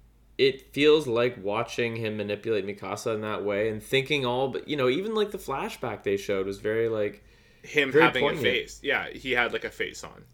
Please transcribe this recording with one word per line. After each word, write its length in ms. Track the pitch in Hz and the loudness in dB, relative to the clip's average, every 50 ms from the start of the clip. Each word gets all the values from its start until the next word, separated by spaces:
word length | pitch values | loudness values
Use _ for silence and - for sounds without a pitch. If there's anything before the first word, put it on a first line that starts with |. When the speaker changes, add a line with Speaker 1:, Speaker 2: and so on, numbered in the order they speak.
| - _ _ _ _ _ - - | -20 _ _ _ _ _ 0 2
Speaker 1:
it 340 | 127 135 131 - - - | 4 4 4 0 -10 -8
feels 340 | - 139 147 151 151 156 147 | 0 4 6 6 6 6 4
like 360 | 127 113 117 120 127 - 98 | 2 2 2 2 2 0 -2
watching 540 | 92 101 104 113 120 - - - 120 117 113 | -4 -2 0 0 -2 -2 -2 -2 -2 -2 -2
him 200 | 113 113 107 107 | -2 -4 -4 -2
manipulate 480 | 107 101 101 104 101 - 113 113 101 95 | -2 -2 -2 -4 -4 0 0 0 0 0
Mikasa 480 | 101 101 - - 95 101 98 - 120 110 | -2 -6 -8 -6 -8 -8 -4 -2 -2 -2
in 60 | 107 | -2
that 220 | 107 107 104 90 98 | -2 -4 -4 -2 -2
way 240 | 104 101 101 110 110 | 0 0 2 0 0
and 140 | 107 107 | -2 -4
thinking 420 | - - 131 135 131 139 151 143 127 | -6 0 0 0 2 2 -2 0 0
all, 240 | 120 123 127 135 127 | 0 0 0 0 0
but, 200 | 120 - - - | -2 -6 -6 -4
you 80 | 147 | -2
know, 120 | 143 127 127 | 2 2 2
even, 260 | 131 175 196 226 220 | 2 2 0 -2 0
like, 180 | 214 208 208 | 0 -2 -2
the 60 | 196 185 | -4 -10
flashback 640 | - - 135 143 185 226 - - - 117 104 101 | -8 -6 -6 -6 -6 -8 -8 -6 -6 -6 -6 -4
they 140 | - 104 98 | -2 -2 -2
showed 300 | 101 - - 101 95 95 | 0 0 -2 -2 -2 0
was 120 | 98 98 98 | -4 -6 -4
very, 300 | - 107 110 113 113 113 | -4 -2 0 0 0 0
like, 340 | 113 107 104 104 101 - - - - - _ _ _ _ | 0 0 -2 -2 -4 -8 -20 -20 -20 -20 _ _ _ _
Speaker 2:
Him 280 | - - - 147 139 135 | -16 -2 0 2 2 4
Speaker 1:
very 120 | 127 151 160 | 6 6 6
Speaker 2:
having 180 | - 123 127 | 6 6 2
Speaker 1:
poignant. 240 | 143 143 - 160 - | 0 0 0 2 0
Speaker 2:
a 40 | 123 | 2
face. 300 | 127 113 - - - - | 2 0 -2 -4 -12 -10
Yeah, 260 | - 139 131 104 87 - | -4 -2 -2 -2 -2 -6
he 220 | - - - 131 | -10 -10 -4 -2
had, 200 | 120 123 120 110 | 2 2 2 0
like, 120 | 110 113 - | 0 -4 -6
a 60 | 107 | -6
face 320 | - - 101 - - - | -6 -6 -8 -8 -8 -12
on. 220 | - 78 - - - - | -16 -16 -16 -18 -20 -20